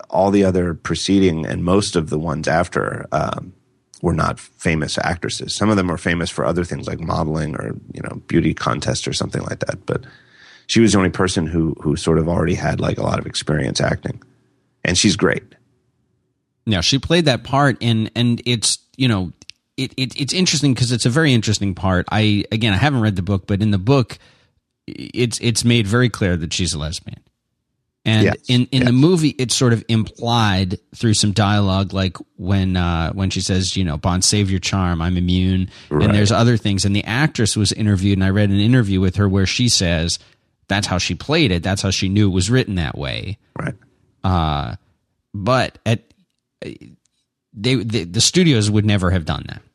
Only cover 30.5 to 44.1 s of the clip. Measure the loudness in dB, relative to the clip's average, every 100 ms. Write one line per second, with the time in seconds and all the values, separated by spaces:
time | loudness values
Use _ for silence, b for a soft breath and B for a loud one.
30.5 | 2 -2 -4 _ -2 0 2 2 2 2
31.5 | 2 2 0 -2 -2 -4 -4 -16 -10 -2
32.5 | 0 0 0 0 0 -2 -2 -2 -2 -2
33.5 | 0 0 -2 -4 -2 0 0 2 2 0
34.5 | -2 -2 0 0 0 0 0 2 2 2
35.5 | 0 -2 B B 2 2 4 4 4 4
36.5 | 2 0 0 0 0 -2 -2 -2 0 0
37.5 | 0 0 0 2 2 2 2 2 2 2
38.5 | 2 4 4 2 2 2 2 2 2 0
39.5 | 0 0 2 2 0 -2 -4 b b b
40.5 | _ -4 -2 0 -2 -2 -6 -2 0 2
41.5 | 2 0 -2 -2 -2 0 2 2 2 2
42.5 | 2 0 -2 -4 -4 -6 -6 -8 -12 _
43.5 | -10 -8 -10 _ _ _